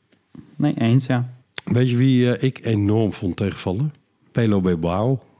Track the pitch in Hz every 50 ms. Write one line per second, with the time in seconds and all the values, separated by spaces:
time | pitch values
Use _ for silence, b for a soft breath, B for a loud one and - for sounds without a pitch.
0 | _ _ _ _ _ _ - - - - - - 147 147 - - 117 113 120 135
1 | 127 - 127 123 123 - - - _ _ - - - - 110 123 131 127 120 120
2 | 131 135 127 123 123 123 120 - 131 131 - - - 117 110 104 101 101 107 113
3 | 110 95 - - 104 90 82 - 104 95 - - - 98 90 113 151 151 - _
4 | _ _ _ _ _ _ - 127 117 107 101 98 90 92 87 80 82 85 87 98
5 | 110 131 135 - - _ _